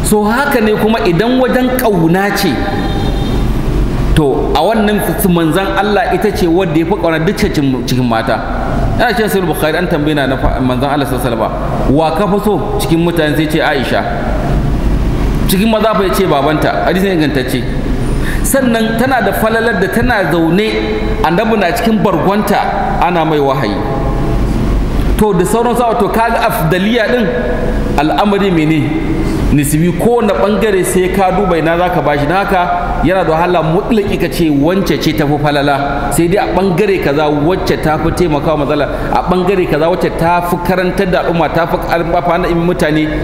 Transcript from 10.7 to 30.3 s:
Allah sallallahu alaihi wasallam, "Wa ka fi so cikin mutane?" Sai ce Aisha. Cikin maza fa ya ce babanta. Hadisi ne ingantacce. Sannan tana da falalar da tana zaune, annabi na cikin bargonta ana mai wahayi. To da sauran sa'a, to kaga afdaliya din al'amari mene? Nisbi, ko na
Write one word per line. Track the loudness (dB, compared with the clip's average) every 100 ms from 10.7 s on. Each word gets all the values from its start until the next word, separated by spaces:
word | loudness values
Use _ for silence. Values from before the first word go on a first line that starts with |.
| 0 -2
Allah | -2 -2
sallallahu | -2 -2
alaihi | -2
wasallam, | -2 -4 -4 -2 0 2
"Wa | 2
ka | 0 0
fi | 0 0
so | -2 -2 -2
cikin | 0 0
mutane?" | 2 0 0 0
Sai | 0
ce | 0
Aisha. | 0 -2 0 -2 -2 -4 -2 -2 0 0 0 0 0 0 0 0 0 0 0
Cikin | 2 2
maza | 2 0 0
fa |
ya | 0
ce | 0 0
babanta. | 2 2 0 0 0 0
Hadisi | 0 0
ne | 2
ingantacce. | 0 0 -2 -2 -2 -2 -2 -2 0 0 0 0
Sannan | 0 2 2 2 0 0
tana | 0 0 0
da |
falalar | 0 0 0 0 0
da | 0
tana | 0 0 0 0
zaune, | 0 2 2 0 -2 -2 -2 -2 0
annabi | 0 0 0 0
na | 0
cikin | 0 0 2
bargonta | 2 0 0 0 0 0 0 -2 -2 0
ana | 0 0 0
mai | 0
wahayi. | 0 0 -2 -2 -4 -2 -2 0 0 0 0 0 0 0 0 0 0 2
To | 2
da | 2 0
sauran | 0 0 2
sa'a, | 0 0
to | 0
kaga | 0 0 0 0
afdaliya | 0 0 0 0 0 0
din | 0 0 -2 -2 -2 -2 -2 -2 0
al'amari | 0 0 0 2 2
mene? | 2 2 2 0 -2 -2 -2 -2 0 2
Nisbi, | 2 2 2 0 2
ko | 0 2
na | 0